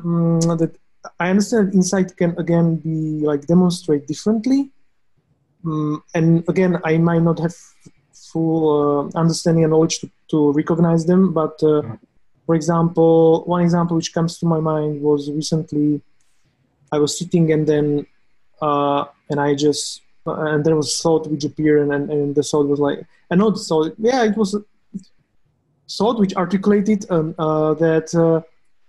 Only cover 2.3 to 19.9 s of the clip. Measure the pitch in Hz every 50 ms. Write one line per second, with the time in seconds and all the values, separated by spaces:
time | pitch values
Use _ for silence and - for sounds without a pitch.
2.3 | 175 175 160 170 170 170 170 165 160 151 151 160 160 156 156 156 151 151 151 151
3.3 | 147 143 143 - 170 180 180 175 170 - - - 151 143 139 - 170 - - 208
4.3 | 226 220 214 254 269 277 277 269 - _ _ _ _ _ _ _ _ _ _ _
5.3 | _ _ _ _ _ _ - 165 156 156 151 151 151 - - _ - 170 160 165
6.3 | 165 165 170 180 147 190 185 180 170 170 - 160 160 165 170 170 170 165 165 165
7.3 | 160 - 165 165 - - - - _ _ _ - _ _ _ _ _ - - -
8.3 | - 160 165 160 160 160 156 151 151 147 147 147 147 143 143 - - 170 165 165
9.3 | 160 - - 170 165 165 160 160 160 160 165 165 - - - - - _ _ -
10.3 | 165 156 147 147 143 151 156 - 170 160 175 165 165 165 160 170 180 190 190 175
11.3 | 156 160 156 151 - - 156 156 151 147 147 - - - _ _ _ _ _ _
12.3 | _ _ _ - 165 165 147 165 170 165 165 165 170 165 165 165 165 165 165 160
13.3 | 165 165 - 175 175 175 175 170 170 175 170 170 170 165 160 - - 170 165 165
14.3 | - - 170 170 160 156 160 156 156 156 151 151 151 143 143 151 147 143 143 147
15.3 | 143 156 156 - 165 160 160 - 151 147 147 151 147 147 - _ _ _ _ _
16.3 | _ _ _ _ _ _ _ _ _ _ _ _ 151 147 147 143 - - 170 180
17.3 | - 170 165 156 156 156 151 151 151 147 147 147 147 147 - - _ _ _ _
18.3 | _ _ _ _ _ _ 156 151 143 143 143 143 139 143 139 - - _ _ -
19.3 | 147 143 143 147 143 139 147 151 143 - - -